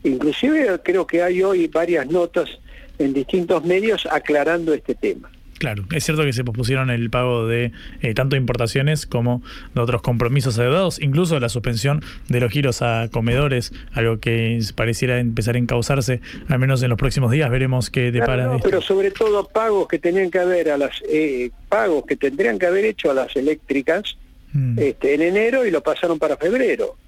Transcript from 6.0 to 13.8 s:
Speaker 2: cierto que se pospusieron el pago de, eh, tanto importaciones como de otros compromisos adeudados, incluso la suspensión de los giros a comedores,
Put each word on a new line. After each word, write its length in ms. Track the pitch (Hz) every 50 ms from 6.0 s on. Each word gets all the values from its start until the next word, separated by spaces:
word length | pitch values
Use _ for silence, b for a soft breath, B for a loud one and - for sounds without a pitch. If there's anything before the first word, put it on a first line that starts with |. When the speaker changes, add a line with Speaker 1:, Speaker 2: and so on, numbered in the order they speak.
| -
Speaker 2:
cierto 180 | - 156 151 156
que 100 | 143 120
se 100 | 123 127
pospusieron 460 | 120 110 120 123 113 135 131 131 127
el 220 | 120 117 117 113
pago 340 | 117 123 123 127 123 117 113
de, 260 | 113 117 117 120 120 117 B B B B B
eh, 140 | - 120 110
tanto 200 | 127 131 135 135
importaciones 720 | 135 127 117 120 113 120 110 - 135 135 147 156 151 -
como 380 | - - 123 117 123 123 123 B B B B B B -
de 60 | 127
otros 200 | 117 117 123 120
compromisos 560 | - 131 120 113 123 120 131 143 120 135 110
adeudados, 420 | 110 120 123 143 180 190 175 156 -
incluso 400 | 156 143 135 160 185 165 165 143
la 100 | 123 117
suspensión 540 | - 123 101 127 117 113 101 139 147 151 B B B B B -
de 100 | 120 123
los 120 | 123 120
giros 300 | - 147 139 135 113 -
a 280 | 123 120 113 113 113 113
comedores, 600 | - 120 113 120 120 131 147 143 135 123 113 - B B